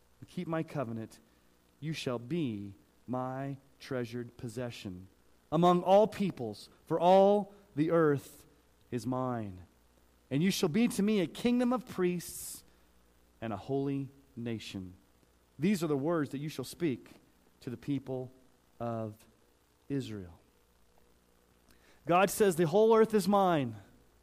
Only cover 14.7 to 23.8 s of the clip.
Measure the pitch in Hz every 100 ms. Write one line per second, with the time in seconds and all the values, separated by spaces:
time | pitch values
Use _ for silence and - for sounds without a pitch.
14.7 | 98 90 90 _ _ _ _ _ - 170
15.7 | 196 165 143 147 170 135 139 151 139 127
16.7 | - 170 117 - - _ _ _ _ -
17.7 | 117 - 139 135 131 127 - _ _ _
18.7 | _ 117 113 110 107 - _ _ _ _
19.7 | _ _ 139 113 107 87 82 _ _ _
20.7 | _ _ _ _ _ _ _ _ _ _
21.7 | - _ - - 175 196 - 202 160 165
22.7 | 190 220 220 220 214 175 202 185 160 123
23.7 | 107